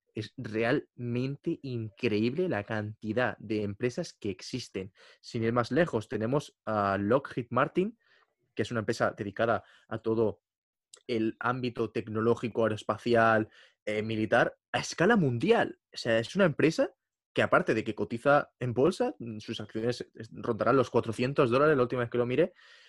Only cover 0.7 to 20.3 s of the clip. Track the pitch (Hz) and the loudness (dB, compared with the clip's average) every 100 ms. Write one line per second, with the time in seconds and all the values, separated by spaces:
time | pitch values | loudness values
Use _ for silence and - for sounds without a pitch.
0.7 | 143 - - 120 120 131 139 170 - 139 | 0 -4 -10 -6 -4 -4 -6 -6 -6 -6
1.7 | 120 110 - 120 104 117 147 185 104 101 | -6 -8 -4 -2 0 0 -2 -2 -4 -4
2.7 | 110 104 107 107 107 120 - 107 107 104 | -4 -6 -8 -4 -2 -2 -4 -6 -4 -4
3.7 | 101 123 180 165 - 104 92 - 127 - | -4 -6 -6 -10 -8 -8 -8 -8 -10 -10
4.7 | 98 95 _ - _ - 120 113 120 117 | -10 -10 _ -20 _ -10 -4 0 0 2
5.7 | 131 170 113 - 110 113 143 - _ - | 2 2 0 -4 -4 0 -2 -4 _ -4
6.7 | 110 98 98 101 135 - - 120 123 151 | 0 2 2 2 2 0 -8 -2 0 0
7.7 | - 202 - _ _ _ _ _ - 110 | 0 -2 -4 _ _ _ _ _ -6 -4
8.7 | 120 104 117 110 - 101 - 117 101 - | -2 -2 0 0 -2 -6 -2 0 0 -4
9.7 | _ - 113 110 113 107 98 _ _ _ | _ -12 -6 -2 2 0 -2 _ _ _
10.7 | _ _ - - 113 113 - 120 127 123 | _ _ -14 -4 -2 -2 -2 -2 -2 -4
11.7 | 120 110 117 107 110 113 113 117 117 110 | -4 -4 -4 -6 0 2 2 0 0 0
12.7 | 104 - 104 120 113 113 110 107 _ - | 0 -4 -4 2 4 6 4 0 _ -20
13.7 | _ - 107 110 110 110 120 165 - _ | _ -6 -4 -2 -2 2 2 2 -2 _
14.7 | 123 - - 175 233 139 120 180 226 - | -6 -4 0 4 4 2 2 2 2 0
15.7 | - _ - 123 113 120 185 180 127 151 | -6 _ -8 0 0 0 2 2 4 2
16.7 | 208 285 _ _ _ _ - 107 - - | 2 -2 _ _ _ _ -2 2 2 2
17.7 | 110 104 107 104 117 143 143 - - 123 | 0 -2 -4 -6 -2 2 2 0 -6 -4
18.7 | 113 151 - 247 - 117 107 - 113 104 | 2 2 2 -4 -6 -12 -12 -10 -10 -8
19.7 | 110 117 120 - - 110 | -4 -4 -4 -8 -16 -16